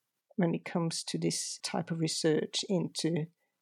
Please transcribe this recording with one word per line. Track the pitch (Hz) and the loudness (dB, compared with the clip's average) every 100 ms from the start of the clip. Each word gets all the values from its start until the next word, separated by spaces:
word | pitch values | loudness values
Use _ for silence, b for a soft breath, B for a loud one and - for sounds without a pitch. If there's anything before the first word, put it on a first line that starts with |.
| _ _ _ - | _ _ _ 2
when | 170 | 2
it | 170 | 2
comes | - 180 165 - | -2 0 0 -2
to | - 165 | -4 -2
this | 170 - - - | 0 0 -4 -6
type | - 185 170 | -4 -4 -2
of | 165 | -2
research | 156 - 165 156 - - - | -2 2 2 2 0 -4 0
into | 185 156 - 160 165 160 _ _ _ | 0 0 0 0 0 -2 _ _ _